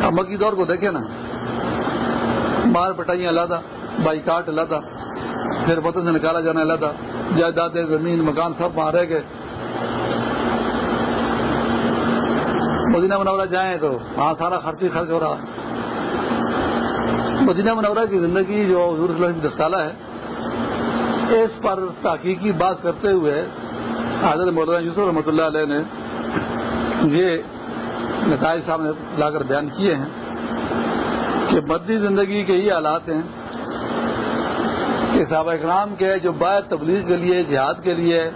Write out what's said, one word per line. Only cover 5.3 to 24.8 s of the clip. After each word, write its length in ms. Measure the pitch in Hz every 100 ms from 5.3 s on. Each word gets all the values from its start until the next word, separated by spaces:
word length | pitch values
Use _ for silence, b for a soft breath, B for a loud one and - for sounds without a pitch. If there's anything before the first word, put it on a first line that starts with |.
| - - - -
پھر 120 | 165
وطن 180 | 160 170 170
سے 60 |
نکالا 280 | 156 160 165
جانا 200 | 165 160
علیحدہ، 300 | 156 160 151 151 - - - 165
جائیدادیں، 480 | 170 165 170 170 160
زمین، 320 | 156 170 170 156
مکان 260 | 147 170 147
سب 200 | 175 160
وہاں 140 | 156
رہ 140 | 175 170
گئے۔ 140 | 160 - - - - - - - - 120 117 117 - 120 117 - - - 120 - - - - - - - - - - - - - 117 156 180 - - 120
مدینہ 220 | 170 190 196
منورہ 280 | 190 196 190
جائیں 300 | 185 190 175
تو 80 | 147 123 113 -
وہاں 180 | 147 156
سارا 180 | 165 180
خرچ 220 | 151 156
ہی 40 | 185
خرچ 220 | 160 170
ہو 100 | 165
رہا۔ 160 | 156 147 - - - - - - - - - - - - - - - - - - - -
مدینہ 300 | 262 175 208
منورہ 320 | 226 208 208 226
کی 80 | 196
زندگی 400 | 170 185 185 208 202
جو 140 | 180
حضور 240 | 175 160 175
صلی 80 | 165
اللہ 100 | 175
علیہ 0 |
وسلم 140 | 165
کی 60 | 151
دس 80 | -
سالہ 200 | 156 185
ہے، 160 | 151 120 - - - - - - - - - - 233 226 226 226
اس 160 | 220 -
پر 160 | 214 190 185 -
تحقیقی 500 | 196 160 175 185 208 165
بحث 200 | 185 180
کرتے 280 | 175 165 208
ہوئے 260 | 190 151 143 180 - - - - - - -
حضرت 300 | - 156 180
مولانا 260 | 165 160
یوسف 200 | 170